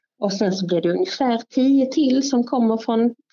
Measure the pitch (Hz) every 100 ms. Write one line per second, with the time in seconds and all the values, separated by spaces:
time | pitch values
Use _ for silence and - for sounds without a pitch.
0 | _ _ 208 196 202 190 175 175 170 180
1 | 185 - 262 233 - - 262 277 262 320
2 | 277 262 277 247 240 254 226 220 220 226
3 | 240 233 _